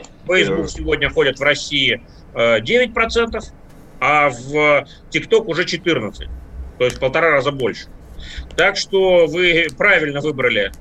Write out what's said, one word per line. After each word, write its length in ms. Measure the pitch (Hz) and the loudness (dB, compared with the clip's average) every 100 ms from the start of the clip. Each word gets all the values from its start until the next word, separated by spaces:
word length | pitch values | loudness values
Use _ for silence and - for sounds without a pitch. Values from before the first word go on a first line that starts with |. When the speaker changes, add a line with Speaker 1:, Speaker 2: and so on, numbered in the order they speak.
| - - 165 | -8 -10 -2
Speaker 1:
Facebook 400 | 185 98 - - | 0 2 -2 -4
Speaker 2:
Э. 20 | |
Speaker 1:
сегодня 420 | - 156 143 139 | -6 -4 -2 -2
ходит 300 | 160 139 131 | 0 0 2
в 20 | |
России, 580 | 143 143 - 143 127 107 - - - | 0 0 -2 -2 0 -2 -6 -20 -10
э, 280 | 120 117 113 | 0 2 2
девять 340 | 117 240 247 | 2 0 2
процентов, 500 | 226 226 233 233 220 - - - - - - | -2 -2 0 -2 -4 -12 -18 -20 -20 -18 -4
а 300 | 131 151 147 | 0 4 2
в 560 | 117 135 151 151 143 - - - | 0 -4 0 4 2 0 -12 -6
TikTok 320 | - - 226 220 | -6 2 2 2
уже 180 | 160 | -4
четырнадцать. 640 | - 170 165 131 101 - - - - - - - | -4 -2 0 0 -2 -8 -14 -14 -14 -14 -10 -2
То 60 | |
есть 120 | 123 - | -2 0
в 40 | |
полтора 300 | 131 160 165 | 0 2 2
раза 180 | 143 139 | 2 0
больше. 380 | 139 110 - - - - - - - - - | -2 -2 -4 -12 -20 -20 -16 -14 -12 -6 0
Так 200 | 190 196 | 0 0
что 500 | - 190 185 175 156 | -2 2 4 6 4
вы 400 | 170 180 165 156 131 | 2 2 2 0 0
правильно 440 | 208 180 147 139 | 2 2 0 -4
выбрали 500 | 151 131 123 107 98 - | -4 -2 0 0 -2 -4